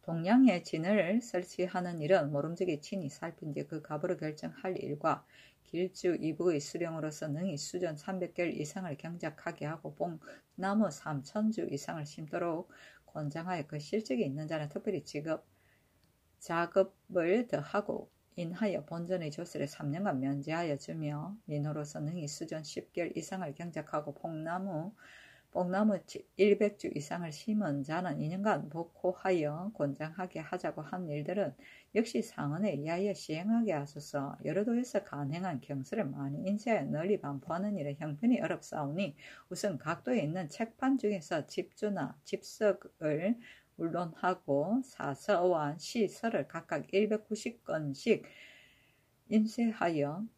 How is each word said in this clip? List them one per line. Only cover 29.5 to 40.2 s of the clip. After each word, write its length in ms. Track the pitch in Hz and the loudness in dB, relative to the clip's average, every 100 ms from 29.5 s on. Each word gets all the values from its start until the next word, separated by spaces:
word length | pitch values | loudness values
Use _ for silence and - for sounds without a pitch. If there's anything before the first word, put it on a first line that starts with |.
| 156 196 - | 0 -6 0
권장하게 640 | 143 139 156 165 180 165 | -2 0 -6 -6 -6 -6
하자고 420 | 156 185 165 - | -6 -4 -4 -4
한 260 | 151 185 170 | -8 -6 -4
일들은 460 | 147 147 190 156 - - - _ | -4 -2 0 0 -4 -20 -20 _
역시 280 | 208 226 240 | 0 2 0
상언에 500 | - - 147 156 208 | -2 -2 -2 2 0
의하여 420 | 143 151 175 202 | 0 0 0 0
시행하게 560 | 175 - 156 196 233 220 | -2 -4 -2 2 4 4
하소서. 640 | 156 143 147 - 143 139 - | 0 -2 -10 -6 -4 -4 -4
여러 200 | - 170 | -2 0
도에서 400 | 214 233 247 202 | 2 0 0 -2
간행한 560 | - 143 139 165 185 135 | -2 -4 -2 -2 -2 -4
경서를 460 | - 139 135 220 139 | -4 -6 -2 -2 -2
많이 360 | 139 139 147 | -2 -4 -2
인쇄하여 440 | 185 208 247 208 143 | -2 0 2 0 2
널리 340 | 147 180 208 | 0 2 2
반포하는 580 | 143 139 - 165 208 196 | 0 -6 -2 -2 0 -2
일은 160 | 143 143 | -4 -4
형편이 400 | 156 147 233 240 | -6 2 4 4
어렵사오니 760 | 160 175 - - 143 160 196 - - - - | 2 -2 -4 -4 -2 0 -2 -4 -18 -20 -10
우선 300 | 180 208 147 | -2 -2 -2
각 240 | 151 170 | -4 -4
도에 200 | - 247 | 0 2